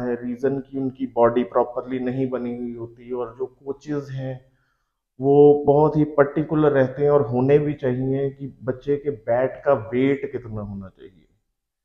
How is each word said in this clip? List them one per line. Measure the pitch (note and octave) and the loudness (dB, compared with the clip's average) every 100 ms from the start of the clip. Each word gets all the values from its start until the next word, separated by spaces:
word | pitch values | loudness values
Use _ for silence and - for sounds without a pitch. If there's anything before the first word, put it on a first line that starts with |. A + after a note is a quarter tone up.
है, | B2 A#2+ | -4 -6
reason | B2 B2 C3+ C#3 | -6 -4 -4 -4
कि | C3 C3+ | -6 -6
उनकी | C3+ C3 B2+ A#2 | -6 -6 -4 2
body | A#2 B2 B2 | 2 2 0
properly | B2 A#2+ B2+ B2 B2+ | 0 0 -4 -8 -6
नहीं | B2 C3 C3 | -4 -4 -4
बनी | B2 A#2+ A#2+ | -4 -8 -8
हुई | A#2+ A#2 | -10 -10
होती | A#2 B2 A#2+ | -14 -16 -10
और | B2 A#2 A#2+ | -8 -8 -8
जो | B2+ | -10
कोचेज | _ C#3 C3+ D3+ D3 C3+ | _ -12 -10 -8 -8 -6
हैं | C3 C3 C3 _ _ _ _ _ _ _ - | -8 -8 -10 _ _ _ _ _ _ _ -2
वो | C3+ C#3+ D3 D3 D3 | 4 8 8 8 4
बहुत | C#3+ D3+ D3+ | 4 4 2
ही | D3 D3 | 2 2
particular | C#3 D#3+ D3+ D#3 D3+ | 0 -2 -2 2 2
रहते | C3+ B2+ C3+ | 4 0 0
हैं | C#3+ | 2
और | D3 A#2 | 2 2
होने | A#2+ C3+ D3 | 0 4 2
भी | D3 | 2
चाहिए | C#3 C3 B2 C3 C3+ C#3 | -4 -4 -2 -2 -2 -4
कि | C3+ C3+ - | -8 -14 -8
बच्चे | A2+ B2+ C#3+ C#3+ | -8 -6 -4 -2
के | D3 | -2
बैट | B2 - A#2+ C3 - D3 | -6 -2 0 0 -2 0
का | B2+ G#2+ | 0 0
weight | B2 C3+ C#3 C#3 | 0 2 0 -4
कितना | A#2+ G#2+ G#2+ | -10 -10 -10
होना | G2+ G2 F#2+ | -8 -10 -14
चाहिए, | - F#2+ F2+ _ _ _ _ _ _ | -18 -20 _ _ _ _ _ _ _